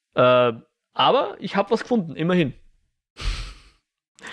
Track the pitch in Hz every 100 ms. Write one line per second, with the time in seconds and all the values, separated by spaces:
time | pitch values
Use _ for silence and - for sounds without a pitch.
0 | _ - 127 123 123 117 - _ _ -
1 | 139 233 - - 190 196 - 226 - 240
2 | 165 - 165 180 139 - - _ _ _
3 | _ - - - - - _ _ _ _
4 | _ _ -